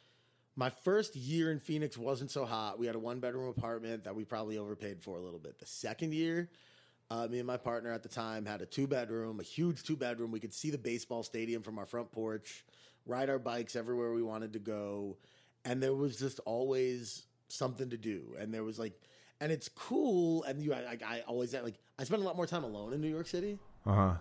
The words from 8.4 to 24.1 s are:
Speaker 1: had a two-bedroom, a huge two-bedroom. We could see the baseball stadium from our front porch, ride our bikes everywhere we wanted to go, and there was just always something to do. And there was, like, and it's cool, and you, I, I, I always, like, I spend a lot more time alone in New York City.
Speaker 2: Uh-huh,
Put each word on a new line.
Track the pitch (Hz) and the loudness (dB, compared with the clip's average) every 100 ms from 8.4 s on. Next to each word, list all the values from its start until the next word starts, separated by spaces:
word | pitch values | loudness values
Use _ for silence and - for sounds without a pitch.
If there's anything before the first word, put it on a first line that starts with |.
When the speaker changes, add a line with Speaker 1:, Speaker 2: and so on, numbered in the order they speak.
| 104 | -4
Speaker 1:
had | 104 | -4
a | 90 | -4
two-bedroom, | - 139 135 117 113 113 107 | 0 2 2 0 -2 -2 -4
a | |
huge | 90 - 175 151 | -6 0 2 2
two-bedroom. | - 156 123 117 117 | -2 -2 0 -2 -2
We | 113 | -2
could | 107 | -4
see | - 151 | -4 -4
the | 143 | -2
baseball | 117 120 - 117 | 0 -2 -2 -4
stadium | 110 117 113 117 | -4 -2 0 -2
from | 110 107 | -2 -6
our | 98 | -4
front | 120 117 | -4 -4
porch, | 113 110 107 - - - - - - | -2 -2 -2 -6 -14 -16 -20 -20 -16
ride | - 123 139 | -4 0 2
our | 135 | 2
bikes | 120 120 113 | 2 0 0
everywhere | 120 113 123 120 | -2 0 2 4
we | 117 | 2
wanted | 113 110 110 | 2 0 -4
to | 110 | -4
go, | 101 104 104 101 101 92 - - _ _ | -2 -2 -2 -2 -4 -6 -14 -20 _ _
and | 120 127 | -2 2
there | 131 | 4
was | 135 143 117 | 4 2 0
just | 135 - - | -4 -2 -2
always | 117 135 131 127 123 113 - - _ - | 0 4 4 4 2 -4 -10 -12 _ -10
something | - 131 120 127 | -2 -2 0 -4
to | 117 | -2
do. | 110 95 57 64 | -2 -2 -4 -6
And | 107 | -4
there | 110 | -2
was, | 110 110 | -2 -2
like, | 110 - - - - - | -4 -6 -20 -20 -18 -4
and | 151 | 0
it's | 160 - | 0 -2
cool, | - - 269 285 185 165 165 | -8 0 4 6 6 6 4
and | 135 139 | 2 0
you, | 147 | 0
I, | 127 123 | 0 -2
I, | 120 | -6
I | 110 117 117 | -4 -4 0
always, | 120 120 | 0 2
like, | 131 120 104 _ - | 0 -4 -6 _ -6
I | |
spend | 131 208 | 0 2
a | |
lot | 190 170 | 2 2
more | 170 | 2
time | 175 | 2
alone | 127 104 107 | -2 -4 -2
in | 143 | 0
New | 156 | 0
York | 156 170 | 0 -2
City. | 175 202 202 - - 107 | -2 -2 -4 -10 -4 4
Speaker 2:
Uh-huh, | 101 98 | 8 8